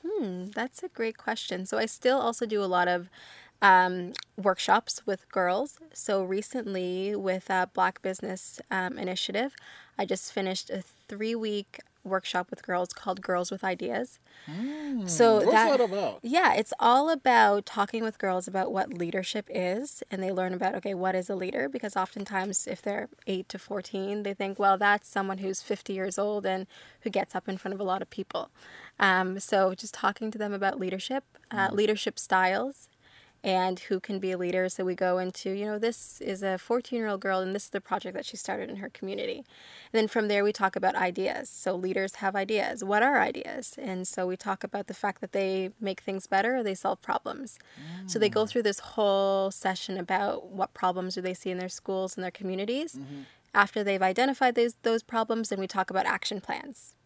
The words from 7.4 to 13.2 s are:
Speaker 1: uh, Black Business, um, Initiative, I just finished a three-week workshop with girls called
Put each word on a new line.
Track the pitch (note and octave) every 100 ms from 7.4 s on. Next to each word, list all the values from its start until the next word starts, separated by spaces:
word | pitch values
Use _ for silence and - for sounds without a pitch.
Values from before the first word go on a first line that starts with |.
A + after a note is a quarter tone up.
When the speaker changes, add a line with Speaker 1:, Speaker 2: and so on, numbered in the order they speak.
| -
Speaker 1:
uh, | F#3+ F3+
Black | - F#3 -
Business, | F#3+ F#3 - F#3 - - -
um, | F#3+ F#3 -
Initiative, | F3+ F#3 - G3 C4+ - - - - -
I |
just | G3 F#3+ -
finished | - F#3+ F#3+ -
a | F#3+ - - -
three-week | G3+ A3 A#3 A3 G#3 G3 - - _
workshop | F#3 F#3+ - F3+ F3+
with | -
girls | - F3+ F3+
called | - - F#3